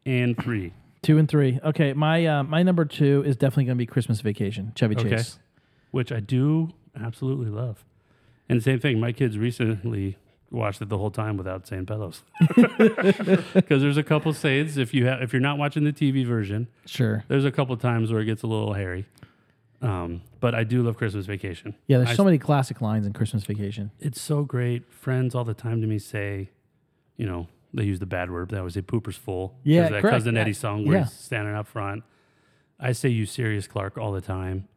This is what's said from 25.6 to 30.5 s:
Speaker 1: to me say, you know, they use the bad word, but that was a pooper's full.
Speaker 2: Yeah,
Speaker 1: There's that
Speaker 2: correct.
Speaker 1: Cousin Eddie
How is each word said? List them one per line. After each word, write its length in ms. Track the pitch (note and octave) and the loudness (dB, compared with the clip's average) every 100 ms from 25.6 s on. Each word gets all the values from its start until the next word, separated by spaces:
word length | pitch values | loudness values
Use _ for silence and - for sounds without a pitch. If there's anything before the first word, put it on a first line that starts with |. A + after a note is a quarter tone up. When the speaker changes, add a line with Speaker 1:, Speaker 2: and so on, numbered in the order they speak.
| A#2 A2+ | -2 -2
Speaker 1:
to 60 | A2 | 0
me 120 | G#2+ | -2
say, 520 | - G#2+ G2+ G2 F#2+ _ _ _ _ _ _ - | -4 -6 -6 -6 -10 _ _ _ _ _ _ -8
you 100 | G#2 | -6
know, 220 | F2 E2+ _ _ | -6 -10 _ _
they 120 | - | -4
use 140 | G2+ F#2 | -2 -2
the 80 | F#2+ | -4
bad 240 | F2+ F2+ | -4 -4
word, 180 | F2 F2+ | -6 -6
but 80 | G2+ | -6
that 80 | |
was 120 | F2+ F#2 | -6 -8
a 60 | |
pooper's 340 | F#2 A#2 G#2+ - | -4 -4 -6 -10
full. 400 | - F#2 F#2+ - | -8 -6 -8 -4
Speaker 2:
Yeah, 160 | D3 E3 | 2 4
Speaker 1:
There's 100 | E3 | 4
that 80 | G#2 | 2
Speaker 2:
correct. 120 | G3 | 2
Speaker 1:
Cousin 220 | B2 A2+ A2+ | 2 2 0
Eddie 140 | G#2+ | 0